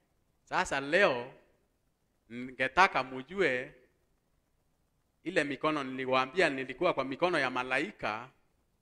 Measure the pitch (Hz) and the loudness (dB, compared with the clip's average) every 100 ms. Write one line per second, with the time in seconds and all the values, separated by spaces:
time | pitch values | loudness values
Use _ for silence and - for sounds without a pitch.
0 | _ _ _ _ _ 151 185 143 139 175 | _ _ _ _ _ -2 0 -2 2 4
1 | 196 123 127 - _ _ _ _ _ _ | 4 4 -4 -14 _ _ _ _ _ _
2 | _ _ _ 117 131 127 131 - 190 139 | _ _ _ -12 -10 -4 0 4 4 4
3 | 131 131 131 190 165 127 139 - _ _ | -4 -6 -8 0 0 0 -6 -16 _ _
4 | _ _ _ _ _ _ _ _ _ _ | _ _ _ _ _ _ _ _ _ _
5 | _ _ 151 180 143 131 156 151 131 131 | _ _ -4 -2 -2 -2 -2 -2 -4 -6
6 | 127 127 131 180 165 135 131 127 175 139 | 0 0 2 2 2 0 -6 -2 -2 0
7 | 131 135 175 165 131 127 127 131 190 - | -4 -2 0 2 0 -2 -2 -2 -2 -6
8 | 120 110 127 _ _ _ _ _ | -6 -6 -10 _ _ _ _ _